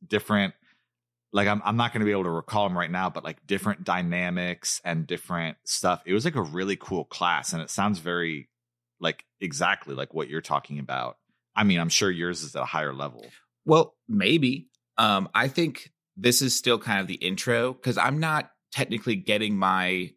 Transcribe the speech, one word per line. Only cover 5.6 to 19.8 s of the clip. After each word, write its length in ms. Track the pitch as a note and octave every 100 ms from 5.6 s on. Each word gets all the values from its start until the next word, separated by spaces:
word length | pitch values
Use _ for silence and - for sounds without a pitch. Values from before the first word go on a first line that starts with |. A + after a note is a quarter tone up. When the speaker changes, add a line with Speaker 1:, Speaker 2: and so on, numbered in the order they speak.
Speaker 1:
stuff. 380 | - - F#2 F2 -
It 80 |
was, 120 | G2 D3
like, 100 | D3
a 60 |
really 340 | E2 E2 F#2+ F#2+
cool 300 | - F2+ D2
class, 480 | - F2 D#2+ -
and 80 | E2
it 80 | D#2
sounds 300 | - G2+ F#2+
very, 500 | D#2+ F2 E2 D#2 - _ _ _ _ _
like, 260 | E2+ D#2+ - -
exactly 540 | F#2 C#2+ F2 G2 - C2+
like 180 | C#2
what 140 | D#2+ C2+
you're 140 | D#2
talking 380 | - C#2+ - C#2+
about. 380 | C2 C2 A#1+ - _ _ _ -
I 80 |
mean, 160 | G#2 F2+
I'm 100 | E2
sure 200 | - G2+
yours 340 | F2 F2 E2+
is 120 | D2+ C#2
at 80 |
a 20 | C2
higher 280 | D#2+ D2+
level. 320 | C2+ C#2+ A#1+ - - _ _ -
Speaker 2:
Well, 300 | D#3 - _ -
maybe. 640 | G#2+ F#2+ E3 B2+ C3 - _ _ -
Um, 320 | A2 G2+ F#2+
I 140 | G#2 C3
think 440 | C3+ E3 - - _ _ -
this 240 | A#2+ B2
is 140 | C3+ -
still 240 | - A#2
kind 200 | - G2+
of 80 | F#2
the 80 | F#2
intro, 580 | F2+ F#2+ - A#2+ B2
'cause 240 | B2+ B2+ G#2+
I'm 220 | B2+ D3
not 320 | D#3+ D#3 - _ _
technically 440 | - - A#2 B2 G#2
getting 400 | F#2 G#2 G#2+ G2+
my 560 | F#2+ F#2